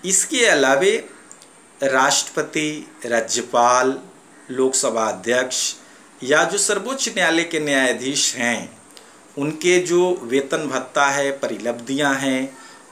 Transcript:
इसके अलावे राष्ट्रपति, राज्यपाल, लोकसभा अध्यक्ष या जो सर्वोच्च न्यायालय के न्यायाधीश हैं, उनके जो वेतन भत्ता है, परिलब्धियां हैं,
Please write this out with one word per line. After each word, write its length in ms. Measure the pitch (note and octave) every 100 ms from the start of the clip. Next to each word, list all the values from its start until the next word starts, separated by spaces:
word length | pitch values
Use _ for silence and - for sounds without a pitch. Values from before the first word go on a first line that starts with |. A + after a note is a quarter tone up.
इसके 420 | F3+ F#3 - B3+ A3+
अलावे 600 | D#3 C3+ C#3 F#3+ A3+ - - - - - - - -
राष्ट्रपति, 1080 | C#3 C3 C#3+ - - - D3 D#3 D3+ D3+ - - A#2
राज्यपाल, 920 | A#2 A2+ B2 A2+ A#2+ A#2+ B2 C3 C3+ - - - - -
लोकसभा 580 | B2+ C3 C3 C3 A2+ A2
अध्यक्ष 680 | F#2 G#2 B2 - - - - - - - -
या 220 | C3 D3+
जो 140 | E3+ G3
सर्वोच्च 500 | - G3 G#3 C4+ A#3
न्यायालय 360 | G#3 E3+ E3
के 160 | E3 D#3+
न्यायाधीश 760 | D3 C#3 B2+ A#2 C3 C#3 - B2
हैं, 420 | A#2+ A2 F#2 - - - - - - -
उनके 400 | D3 D#3 F3 F3+
जो 420 | F3+ F3 F3+ F3+
वेतन 460 | A#2 C3+ C3+ D#3 D3+
भत्ता 380 | C3 - D3 C#3
है, 260 | C#3 C#3
परिलब्धियां 840 | C3+ B2 G#2+ A2+ A#2+ A#2+ C#3 C#3+ C3+
हैं, 420 | C3+ C3 C3+ - - - -